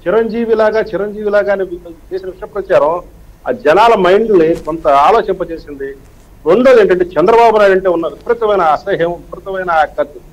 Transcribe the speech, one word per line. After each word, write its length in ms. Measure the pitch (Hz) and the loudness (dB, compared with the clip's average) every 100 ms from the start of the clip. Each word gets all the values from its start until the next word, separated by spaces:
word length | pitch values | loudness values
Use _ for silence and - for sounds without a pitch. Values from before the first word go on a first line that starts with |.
చిరంజీవిలాగా, 760 | 165 208 226 220 233 220 220 214 208 | 0 -2 -2 -4 -2 0 0 0 -4
చిరంజీవిలాగా 600 | 175 202 208 208 202 196 | -6 -6 -6 -2 -2 0
అని 120 | 196 185 170 170 165 - | -4 -4 -8 -16 -20 -12
చేసిన 180 | 185 185 | -12 -12
విష 100 | 175 208 | -14 -12
ప్రచారం 380 | 202 190 165 147 170 - - - - - | -12 0 2 2 -2 -8 -20 -20 -16 -8
ఆ 20 | 123 | -4
జనాల 300 | 127 165 233 220 | 0 2 4 4
మైండ్ని 440 | 180 196 226 202 160 165 - | 4 2 4 2 2 -2 -6
కొంత 200 | 165 165 139 151 | -6 2 4 4
ఆలోచింపజేసింది. 840 | 226 214 185 170 160 147 143 139 139 - - - - 151 | 2 0 -6 -6 -10 -14 -12 -12 -14 -20 -20 -20 -10 0
రెండోది 320 | 196 254 247 | 2 4 4
ఏంటంటే 220 | 196 180 180 - | 4 2 0 0
చంద్రబాబు 400 | 190 226 233 214 | 2 4 4 4
నాయుడు 160 | 202 190 | 2 2
అంటే 120 | 185 170 | 0 -2
ఉన్న 100 | 165 | -4
విపరీతమైన 480 | 143 - 233 226 202 165 143 | -10 -6 -4 -2 0 0 -2
అసహ్యం, 360 | - 175 165 175 | -2 -4 -4 -6
విపరీతమైన 500 | - 175 185 190 180 | -14 -18 -12 -10 -2
ఆ 140 | 165 151 - | 0 -2 -2
కత్తి 240 | - - - | -8 -8 -20